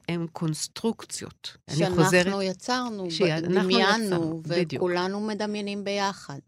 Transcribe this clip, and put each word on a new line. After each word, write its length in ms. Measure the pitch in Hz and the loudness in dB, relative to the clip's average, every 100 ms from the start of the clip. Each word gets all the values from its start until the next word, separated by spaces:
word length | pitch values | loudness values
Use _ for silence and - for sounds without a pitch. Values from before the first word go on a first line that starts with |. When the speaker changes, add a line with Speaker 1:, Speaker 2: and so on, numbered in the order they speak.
| - | -4
Speaker 1:
הם 180 | 170 165 | -4 -4
קונסטרוקציות. 1200 | - 165 151 - - 226 220 - - - - - - - | -4 -4 -2 -6 -4 -4 -4 -10 -12 -12 -14 -18 -16 -6
אני 80 | 147 | 0
Speaker 2:
שאנחנו 280 | 185 180 | 2 4
Speaker 1:
חוזרת 380 | 190 180 180 294 | 6 6 4 0
Speaker 2:
יצרנו, 640 | 190 185 - 254 247 208 185 | -2 -4 -4 -2 -2 -6 -6
ב-, 40 | |
Speaker 1:
שאנחנו 440 | 160 175 156 170 | 0 2 2 0
Speaker 2:
דמיינו, 520 | 185 185 190 190 220 214 | 2 4 4 4 4 2
Speaker 1:
יצרנו, 360 | 170 165 165 | 0 -2 -4
בדיוק. 400 | 160 170 165 135 | -2 -2 0 0
Speaker 2:
וכולנו 380 | 180 175 185 202 | 0 0 -2 -4
מדמיינים 640 | 214 208 208 208 202 202 | -4 -4 -4 -4 -6 -6
ביחד. 540 | 202 202 196 190 - 139 | -4 0 -2 -4 -12 -14